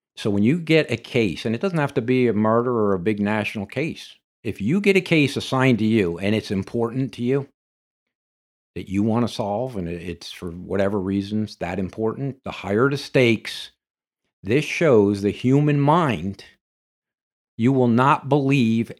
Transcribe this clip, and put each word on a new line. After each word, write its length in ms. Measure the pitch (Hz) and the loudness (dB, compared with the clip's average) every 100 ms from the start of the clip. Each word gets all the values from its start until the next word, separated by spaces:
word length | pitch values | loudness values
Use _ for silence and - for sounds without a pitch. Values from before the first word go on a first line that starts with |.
| _ - | _ -6
So 120 | 113 | -2
when 140 | 101 | 2
you 160 | 110 175 | 2 0
get 320 | 156 160 147 | 2 2 2
a 60 | 117 | -4
case, 500 | - 120 107 76 113 | -2 0 0 -2 -6
and 80 | |
it 60 | 117 | -4
doesn't 180 | 196 165 | -2 -2
have 160 | 143 | -2
to 80 | 131 | -2
be 260 | 117 127 120 | 0 2 2
a 40 | |
murder 400 | 107 110 117 123 | 2 2 2 2
or 220 | 117 104 | 0 0
a 40 | 95 | 0
big 200 | 87 104 | -2 -2
national 460 | 104 107 101 110 98 | -2 -2 -4 -6 -8
case, 480 | 131 156 104 - - _ _ | -6 -8 -10 -18 -20 _ _
if 160 | 113 - | -10 -6
you 200 | 101 196 | -2 0
get 160 | 202 190 | 2 0
a 40 | |
case 360 | 180 160 139 110 | 2 2 2 0
assigned 420 | - 131 131 107 | -2 2 4 4
to 60 | |
you 340 | 107 113 87 85 | 4 2 2 0
and 160 | 98 | 0
it's 160 | 107 - | 0 -2
important 600 | 98 95 120 117 131 131 | -4 -4 -4 -4 -4 -6
to 80 | - | -4
you, 260 | 120 139 135 _ _ _ _ _ _ _ _ _ _ _ _ 92 | -2 -2 -4 _ _ _ _ _ _ _ _ _ _ _ _ -14
that 120 | 95 | -4
you 140 | 98 | 0
want 240 | 110 113 113 | 2 0 0
to 60 | |
solve, 440 | - 101 104 131 107 | -4 -4 -4 -6 -6
and 120 | 85 | -8
it, 140 | 85 | -8
it's 280 | 87 85 - | -10 -12 -16
for 200 | - 90 | -14 -12
whatever 500 | 87 90 98 98 104 | -12 -4 -2 0 0
reasons 560 | 92 98 98 107 104 - | -2 -2 -2 -4 -6 -8
that 220 | 87 95 | -8 -6
important, 640 | 92 - 110 - 139 - | -6 -4 -6 -4 -8 -8
the 60 | - | -12
higher 400 | - 92 104 135 | -10 -2 0 0
the 60 | 139 | -2
stakes, 760 | - 139 120 110 - - - _ _ _ _ _ _ _ | -2 2 4 2 -4 -14 -16 _ _ _ _ _ _ _
this 220 | 92 135 | -2 -2
shows 580 | 147 - 165 113 101 101 | 0 0 4 6 4 2
the 80 | 101 | -2
human 500 | - 123 139 147 143 | 0 2 4 4 2
mind, 640 | 143 165 151 92 92 101 - _ _ _ _ _ _ _ _ _ _ - | 2 2 2 -2 -6 -10 -16 _ _ _ _ _ _ _ _ _ _ 0
you 160 | 117 | 2
will 160 | 135 123 | 4 4
not 400 | 117 135 151 135 | 4 4 2 2
believe 640 | 143 135 139 113 113 110 - | 2 4 4 4 2 -2 -8